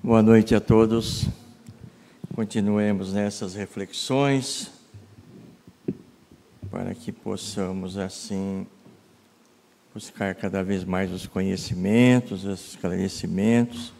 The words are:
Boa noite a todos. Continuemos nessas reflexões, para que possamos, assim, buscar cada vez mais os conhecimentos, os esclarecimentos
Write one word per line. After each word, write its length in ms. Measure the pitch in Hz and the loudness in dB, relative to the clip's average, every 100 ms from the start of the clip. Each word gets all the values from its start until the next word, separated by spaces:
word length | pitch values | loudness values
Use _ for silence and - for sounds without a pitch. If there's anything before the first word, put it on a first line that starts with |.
| - | 6
Boa 160 | 113 | 6
noite 320 | 110 113 107 | 8 8 8
a 60 | 107 | 2
todos. 680 | - 113 113 113 110 - - - - - - - - - - - - - | 6 6 6 2 -2 -4 -4 -6 -16 -20 -20 -20 -20 -20 -20 -20 -14 -6
Continuemos 760 | 107 113 101 104 104 98 95 | -4 0 2 2 2 0 -2
nessas 420 | 98 104 101 98 95 | -2 -2 -4 -10 -8
reflexões, 1120 | 95 - 98 - - 131 139 135 123 - - - _ - - - - - - - - _ - - - _ _ - _ _ 98 | -10 -8 -10 -8 -2 2 2 2 -2 -8 -12 -16 _ -20 -20 -20 -20 -20 -20 -20 -20 _ -10 -10 -16 _ _ -20 _ _ -12
para 240 | 92 95 | -8 -8
que 160 | 95 - | -8 -10
possamos, 880 | - 104 98 - 104 92 95 92 95 | -10 -8 -8 -8 -6 -6 -6 -8 -8
assim, 680 | 95 - - 98 98 95 95 _ - - _ _ _ _ _ _ _ _ _ | -8 -10 -8 -6 -4 -6 -10 _ -20 -20 _ _ _ _ _ _ _ _ _
buscar 420 | 113 - - 101 92 | -18 -18 -6 -4 -4
cada 260 | 98 98 | -4 -2
vez 220 | 95 98 | -2 -2
mais 260 | 92 92 95 | -2 -2 -2
os 160 | 92 - | -6 -6
conhecimentos, 1160 | - 95 95 - 90 92 113 123 123 120 95 | -4 -2 -2 -6 -4 2 6 6 6 2 -8
os 280 | 98 95 - | -8 -8 -10
esclarecimentos 1200 | - 92 92 98 - - 90 107 117 120 - - - | -6 -4 -2 -4 -4 -6 0 2 4 2 -4 -14 -16